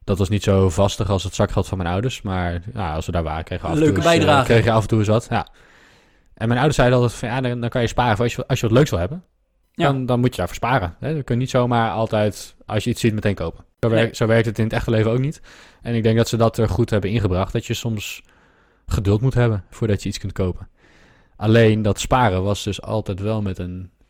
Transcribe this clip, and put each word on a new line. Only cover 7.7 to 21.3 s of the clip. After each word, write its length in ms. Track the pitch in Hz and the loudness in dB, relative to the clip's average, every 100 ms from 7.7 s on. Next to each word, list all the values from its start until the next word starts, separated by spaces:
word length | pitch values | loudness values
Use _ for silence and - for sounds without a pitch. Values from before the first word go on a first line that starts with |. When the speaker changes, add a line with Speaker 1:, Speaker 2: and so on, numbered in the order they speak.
Speaker 1:
kan 100 | 131 | -2
je 60 | 117 | -2
sparen 280 | - 120 101 | 0 0 2
voor 80 | |
als 100 | 123 | 0
je, 120 | - - | -4 -4
als 140 | 127 | -2
je 60 | 117 | 2
wat 100 | 117 | 4
leuks 140 | 156 | 4
wil 80 | 92 | 0
hebben." 260 | 90 170 - _ _ _ _ - | -4 -6 -14 _ _ _ _ -2
Speaker 2:
Ja. 80 | 165 | 0
Speaker 1:
dan, 140 | 135 123 | 0 0
dan 140 | 123 | 2
moet 100 | 123 | 0
je 60 | - | 0
daarvoor 200 | 90 - | -6 -4
sparen, 400 | 117 131 87 - | -2 0 -2 -6
hè. 160 | 135 | -6
Dan 100 | 156 | -6
kun 100 | - | -2
je 60 | 120 | -2
niet 100 | 127 | 0
zomaar 400 | 127 123 120 113 | 0 2 2 0
altijd, 640 | 95 110 110 107 - - - - | -2 -2 0 0 -2 -12 -18 -6
als 180 | 107 | -4
je 60 | 120 | -2
iets 100 | 117 | 0
ziet, 140 | 120 | 0
meteen 200 | 107 104 | 0 -2
kopen. 300 | 92 85 - - _ | -2 -6 -10 -18 _
Zo 80 | 117 | 0
werkt, 160 | 113 | 2
Speaker 2:
Nee. 100 | 113 | 0
Speaker 1:
zo 120 | - 110 | 0 2
werkt 200 | 113 113 | 2 2
het 120 | 107 | 0
in 60 | |
het 80 | 110 | -2
echte 180 | 113 - | -2 0
leven 200 | 113 107 | 0 2
ook 80 | 120 | 0
niet. 220 | 139 - - - - _ | -2 -6 -16 -20 -20 _
En 120 | 120 | -4
ik 80 | 117 | 0
denk 140 | 110 113 | 2 2
dat 120 | 117 | 2
ze 80 | 117 | 2
dat 220 | 113 - | 2 2
er 100 | 110 | 0
goed 220 | 92 117 | 0 0
hebben 200 | 107 92 | 0 0
ingebracht, 420 | 113 101 90 95 | 0 0 0 -2
dat 140 | 117 - | -4 -4
je 80 | |
soms 480 | 113 120 107 - - - _ _ _ _ _ - | -6 -4 -6 -8 -14 -20 _ _ _ _ _ -6
geduld 340 | - 98 104 | -2 0 2
moet 140 | 131 | 2
hebben 300 | 123 120 104 - | 2 0 0 -6
voordat 320 | - 113 101 | -6 -2 -2
je 60 | 98 | -4
iets 100 | - | -8
kunt 140 | 101 | -8
kopen. 360 | - 92 - - _ _ _ _ _ _ | -4 -4 -4 -12 _ _ _ _ _ _